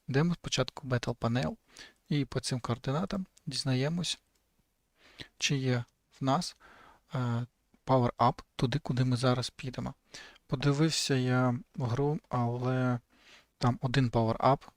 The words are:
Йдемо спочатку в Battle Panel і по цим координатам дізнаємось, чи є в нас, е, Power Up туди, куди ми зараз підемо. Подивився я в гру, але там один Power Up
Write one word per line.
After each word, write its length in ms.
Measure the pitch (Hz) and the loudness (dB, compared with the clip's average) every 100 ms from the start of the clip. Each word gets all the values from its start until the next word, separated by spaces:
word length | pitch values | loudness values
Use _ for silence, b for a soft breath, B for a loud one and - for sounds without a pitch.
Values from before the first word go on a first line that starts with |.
| - | -2
Йдемо 260 | 131 175 | 2 2
спочатку 540 | 170 - - 131 - 127 | 0 -4 -2 -2 -6 -4
в 40 | |
Battle 240 | 123 - 120 | -2 -2 -2
Panel 400 | 117 120 233 226 B B B B - | 0 0 -2 -4 B B B B -4
і 160 | 147 131 | -2 -2
по 140 | 131 | -4
цим 200 | - 127 | -4 -4
координатам 680 | - 117 - 143 196 196 185 _ - | -4 -4 -4 -4 -2 -6 -8 _ -10
дізнаємось, 760 | 131 135 127 139 175 160 - _ _ _ _ _ _ _ B B B B - | -4 0 0 0 -2 -4 -6 _ _ _ _ _ _ _ B B B B -4
чи 200 | - 143 | -2 0
є 260 | 131 123 117 _ _ - | 0 0 -4 _ _ -4
в 40 | |
нас, 340 | 135 147 - - B B B B _ 131 | 0 0 -2 -10 B B B B _ -4
е, 300 | 123 117 120 _ _ _ - | -2 -2 -4 _ _ _ 2
Power 280 | 131 120 | 4 4
Up 300 | - 120 - - - | 4 2 2 -8 -4
туди, 240 | 127 135 | -2 -2
куди 260 | - 127 127 | -2 0 2
ми 120 | 120 | 2
зараз 320 | 127 123 117 | 2 0 -2
підемо. 440 | - 131 - - - B B B B - | -8 -10 -8 -8 -10 B B B B -8
Подивився 680 | 131 143 139 160 - - 131 | -2 2 2 2 0 0 2
я 440 | 127 127 127 120 - - | 2 2 2 0 -6 -6
в 100 | 120 | -2
гру, 340 | 117 143 156 - | 0 0 -2 -4
але 680 | 123 120 123 127 127 127 120 - B B B B - | -2 0 0 0 0 0 0 -6 B B B B -2
там 220 | 127 - | 0 0
один 280 | 127 135 123 | 0 2 2
Power 280 | 117 110 117 | 2 2 4
Up 300 | 127 139 - | 2 2 -2